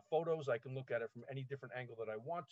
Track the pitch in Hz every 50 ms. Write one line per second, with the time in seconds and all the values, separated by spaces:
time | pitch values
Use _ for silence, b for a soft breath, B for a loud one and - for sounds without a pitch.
0 | - - 165 156 165 165 160 160 139 135 120 117 - 135 131 131 131 131 123 117
1 | 117 113 - 120 117 - 131 135 131 123 139 135 131 113 117 127 123 120 117 113
2 | 113 107 107 110 117 151 170 175 165 -